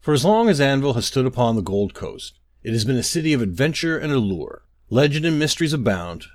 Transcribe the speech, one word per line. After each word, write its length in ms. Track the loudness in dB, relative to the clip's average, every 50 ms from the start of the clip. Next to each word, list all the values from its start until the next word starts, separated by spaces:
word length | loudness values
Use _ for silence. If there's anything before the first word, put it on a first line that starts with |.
For 120 | _ 2
as 100 | 0 2
long 280 | 4 4 4 4 4 4
as 100 | 4 4
Anvil 340 | 4 2 2 2 2 0 0
has 120 | 0 -2
stood 180 | -2 -2 0 0
upon 320 | 0 0 0 0 2 2
the 60 | 0
Gold 320 | -2 -2 -2 -2 -2 -2 -4
Coast, 460 | -10 -12 -12 -12 -12 -16 -18 _ _ _ _ _ _
it 100 | -8 -4
has 120 | -2 -2 0
been 140 | 0 0 0
a 40 |
city 300 | 0 -2 -4 -2 0 0
of 80 | 2 2
adventure 560 | 0 -2 0 0 0 0 0 -2 -2 -2 -2
and 160 | -2 -2 0
allure. 520 | 0 0 0 0 -2 -4 -6 -10 -14 -18 _ _ _ _ _ _
Legend 340 | 2 2 4 4 2 0 0
and 140 | 0 2 2
mysteries 340 | 0 0 0 0 -2 -2
abound, 540 | 0 0 0 0 0 0 -4 -8 -10 -12 -14 -20 -20